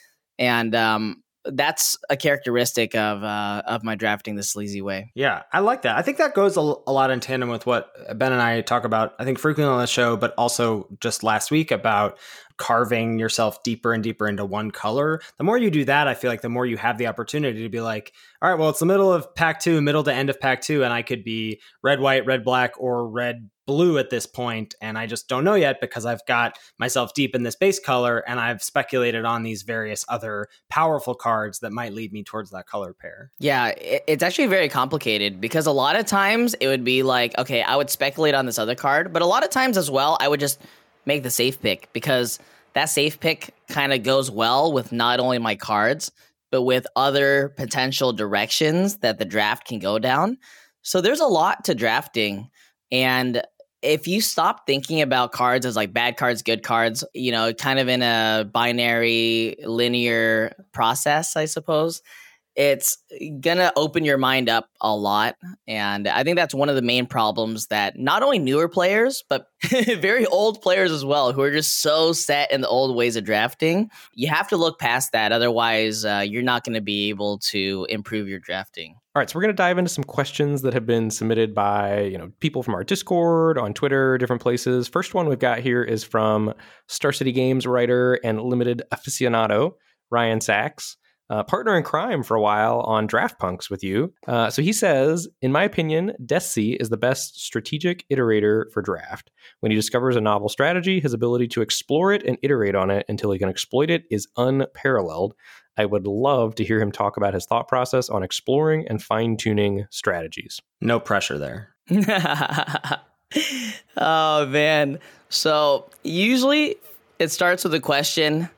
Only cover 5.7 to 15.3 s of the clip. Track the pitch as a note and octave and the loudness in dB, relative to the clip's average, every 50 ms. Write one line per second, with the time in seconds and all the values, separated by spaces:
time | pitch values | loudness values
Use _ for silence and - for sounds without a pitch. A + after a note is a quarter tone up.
5.7 | C4 B3+ - F3 G#2+ A#2+ F3+ C#4 C#4 - D#4+ D4 D4+ G3 G3 G3 - F3 D3+ D3 | 0 0 0 0 0 0 0 -2 0 0 0 0 2 2 2 2 2 2 0 0
6.7 | D3 - - - C3+ C3+ C3+ C3 C3 B2 - - C3 B2+ B2 A#2+ A#2 A2+ - B2 | -2 -4 -2 0 2 2 4 2 2 -2 -2 -4 -4 -2 -2 -2 -4 -4 -2 0
7.7 | A#2+ A2+ - - - - - - A2 A2 B2+ C3 C3 B2 A#2+ A#2 A#2 A#2 A2+ - | 0 0 -2 -6 -16 -18 -14 -10 -4 0 0 2 2 2 2 2 2 0 0 0
8.7 | A#2+ A#2+ - A2 A2 A2 A2 G#2+ - - B2 C3 C3 - - D#3 D3+ D3+ D3+ C#3 | 0 0 0 2 2 2 0 0 -4 -6 -4 -4 -4 0 0 0 0 2 2 2
9.7 | C3 B2 B2 A#2+ - C3 B2 A#2 A#2 G2 A#2+ A2+ - - A#2 A#2+ - - A#2+ A2+ | 2 2 2 0 2 2 2 2 2 0 0 -2 0 0 0 0 2 0 0 0
10.7 | A2 G#2 F#2+ - G2+ - - A#2 - - - A2 G#2+ A2 - - D3+ D#3 D#3+ - | 0 -2 -4 -10 -12 -6 -4 -4 -4 0 0 2 2 2 0 0 0 0 2 2
11.7 | B2 G2+ - A2+ G#2+ G2+ G#2 G2+ - - - - - - - - _ - - - | -2 0 2 2 2 2 2 0 -2 -8 -20 -20 -20 -20 -20 -20 _ -8 -2 0
12.7 | A#2 A#2 A#2+ G#2+ A#2+ A2+ A2+ A2+ A2+ A2 A2+ A2 - - A2+ G#2+ G#2+ - - A#2+ | 2 2 2 2 0 0 0 0 0 0 0 -2 0 0 0 0 0 -2 -4 -4
13.7 | A2+ - - A#2 A#2 A2+ G#2+ A2+ A2 - G#2+ G#2 G2+ G2 G2+ G2 G2 G#2 G#2+ G#2+ | -4 -2 0 0 0 0 -2 -4 -4 -2 -2 -2 -2 -2 -4 -4 -4 -4 -4 -6
14.7 | - - - G#2+ A2 C#3 C#3+ D#3 D#3+ D#3+ - - | -8 -6 -4 -2 0 0 0 0 -2 -4 -8 -14